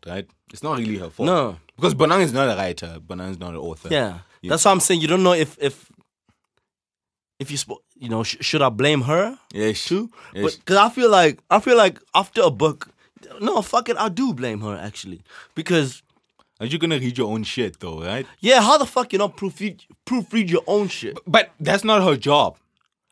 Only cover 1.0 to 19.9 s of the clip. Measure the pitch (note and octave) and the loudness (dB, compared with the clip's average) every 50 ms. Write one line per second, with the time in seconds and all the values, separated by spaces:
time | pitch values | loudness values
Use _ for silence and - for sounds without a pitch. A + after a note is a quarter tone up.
1 | F2+ E2 - - A#2+ E3+ F#3 D#3+ C3 G#2+ F2 E2+ _ _ _ - D#3 E3+ - B2+ | -10 -10 -8 -4 -2 0 0 0 0 -2 -6 -12 _ _ _ -2 -2 0 2 2
2 | D#3 D3+ F3 G3 F3 C#3+ A#2 C3+ C#3 B2 G#2 F#2+ G2 F2+ F2 - F2 E2+ E2 D#2+ | 2 4 4 2 2 2 0 0 0 0 0 -2 -4 -4 -6 -8 -12 -14 -14 -16
3 | D#2+ E2+ F2+ F2+ F#2 F#2+ F#2+ E2+ F2+ F2 E2 D#2 C#2 E2 D#2 - - F#2 - C#3 | -16 -14 -12 -12 -10 -10 -10 -10 -12 -12 -12 -10 -10 -12 -12 -10 -6 -4 -2 -2
4 | A#2+ G2 E2+ F2+ - _ _ _ - F2+ D#3 D#3+ - G3+ F#3+ F3+ - - F#3 E3 | -2 -4 -6 -12 -18 _ _ _ -6 -4 0 2 4 4 4 4 2 0 0 0
5 | D#3 D3+ F3 F#3+ F#3 F3+ F3+ D#3+ D3+ C#3 - - C#3+ C#3 - - - _ _ _ | 0 0 0 2 4 4 4 2 0 -2 -4 -4 -4 -4 -6 -8 -18 _ _ _
6 | _ _ _ _ _ _ _ _ _ _ _ _ _ _ _ _ _ _ _ _ | _ _ _ _ _ _ _ _ _ _ _ _ _ _ _ _ _ _ _ _
7 | _ _ _ _ _ _ _ - C#3 C#3 D3 C3+ - - - - _ _ _ - | _ _ _ _ _ _ _ -14 -12 -10 -8 -8 -8 -10 -12 -16 _ _ _ -12
8 | C3 A2+ A2+ A2 A2 - - - - - D#3 D3+ C#3 B2+ A2 G#2 C3+ D3 D3+ C#3 | -8 -4 -4 -4 -4 -4 -6 -8 -4 -2 0 2 2 2 2 2 2 2 2 2
9 | A#2+ C#3 D#3 F3 G3+ A3+ C4+ - _ - - G2+ G#2+ A2 G#2 - - - E3+ G3 | 0 0 0 0 0 -2 -4 -10 _ -12 -6 -2 -2 -2 -2 -2 -4 -4 -2 -2
10 | A#3 A3+ _ - - - - G2 G#2 D#3 - - - - F#3+ G3+ G#3 A#3 A#3 B3+ | -4 -6 _ -18 -20 -14 -6 -4 -4 -4 -4 -4 -2 2 4 4 4 4 2 2
11 | B3 A3+ G#3 F#3 E3+ D3+ C3 - _ - F3+ G#3 - B3+ B3 A#3 G#3 F#3+ C3+ - | 4 6 6 6 6 4 2 -2 _ 0 0 2 4 4 6 6 6 4 2 -2
12 | _ _ - F3+ G3 - - A3+ F#3+ E3 B2 G2 D3 D#3 - - - - _ _ | _ _ 0 0 0 0 0 2 2 2 2 2 0 0 -2 -4 -12 -20 _ _
13 | _ _ _ _ - - - - G#3 D#4 G4 A3+ G3 - - B3 A#3+ A#3+ A3+ - | _ _ _ _ -20 -20 -10 -6 -4 -2 -2 -2 -2 0 -2 -2 0 -2 -2 -2
14 | G#3+ A3 E3+ G#3 C#4 B3 E3 A#2+ B2+ A#2+ G#2+ G2+ A2 G#2+ G2+ D2+ F2+ G#2 - - | -2 -4 -2 -2 -4 -4 -4 -4 -6 -6 -6 -6 -8 -8 -8 -8 -10 -12 -14 -14
15 | - F#2+ F2 D#2+ _ _ - - - _ - D#3+ D#3+ - F3 D#3+ C#3 B2+ - - | -16 -16 -16 -18 _ _ -20 -20 -20 _ -14 -8 -4 0 0 0 0 0 -4 -12
16 | _ _ _ _ _ _ _ _ _ _ _ - A2 B2 D#3 D#3+ E3 E3 D#3 C3 | _ _ _ _ _ _ _ _ _ _ _ -12 -8 -8 -6 -4 -2 -2 -2 -2
17 | B2+ B2 A#2+ B2+ A#2 G#2 A2 A2 G#2+ - - B2+ A2+ F#2 - - F#2 F2 D#2+ D#2 | -2 -4 -4 -4 -4 -4 -4 -6 -6 -6 -4 -4 -4 -6 -6 -10 -12 -12 -10 -10
18 | E2 F2+ G#2+ C3 C3+ - - _ F#3 A3+ C4 A#3+ G#3 A#3 D4+ D4 C4+ - - B3+ | -8 -8 -8 -8 -8 -12 -12 _ 2 4 6 6 6 6 4 4 2 0 -4 -4
19 | A#3+ - - - G#3 G3+ - - G3+ F#3 - - G3 G#3 - - _ _ | -4 -2 -2 -2 -2 -2 -4 -6 -8 -8 -8 -8 -10 -10 -10 -12 _ _